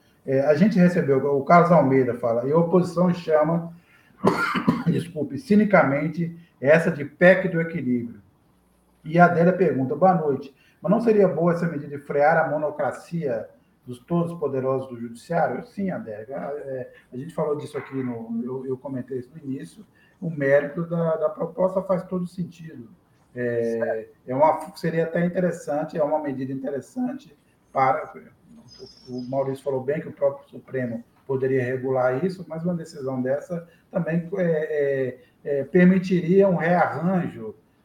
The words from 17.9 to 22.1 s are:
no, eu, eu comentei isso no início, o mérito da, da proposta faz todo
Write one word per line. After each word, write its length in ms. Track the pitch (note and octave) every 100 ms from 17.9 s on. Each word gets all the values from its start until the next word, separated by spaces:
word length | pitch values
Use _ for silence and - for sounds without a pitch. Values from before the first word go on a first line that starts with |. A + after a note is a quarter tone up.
no, 460 | C3+ B2 A#2 A2+ A2+
eu, 220 | B2 C3 C3
eu 100 | B2+
comentei 420 | C#3+ C3 B2+ B2+
isso 140 | B2
no 80 | D#3+
início, 420 | C#3 C3+ E3 - - _ _ -
o 100 | E3+
mérito 540 | D3 C#3 C#3+ E3+ F3 E3
da, 300 | E3+ E3 D#3+
da 120 | D3+
proposta 540 | - E3 - F#3 F#3+
faz 220 | F#3 F3+
todo 240 | -